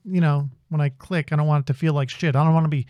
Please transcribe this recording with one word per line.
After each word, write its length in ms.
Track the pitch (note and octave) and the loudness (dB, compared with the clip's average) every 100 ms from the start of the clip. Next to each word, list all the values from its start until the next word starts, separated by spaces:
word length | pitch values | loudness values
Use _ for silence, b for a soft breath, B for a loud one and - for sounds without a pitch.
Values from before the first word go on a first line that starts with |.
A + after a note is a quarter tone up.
you 160 | G#3 F#3 | -4 0
know, 280 | D#3+ C#3+ C#3+ - _ | 2 2 -4 -10 _
when 120 | D3+ | -2
I 100 | C#3+ | -2
click, 420 | C3+ - F3+ D3 | -4 -6 -4 -2
I 40 | D3 | -2
don't 120 | D3+ | 0
want 160 | D3 | 0
it 20 | C3+ | 0
to 60 | |
feel 180 | C3+ D#3+ | -2 -2
like 160 | D3 C3 | -2 -4
shit. 280 | - E3 C3+ | -4 0 2
I 80 | |
don't 100 | D#3+ | 2
wanna 140 | D#3+ D#3+ | 2 2
be 180 | D3 - | -2 -6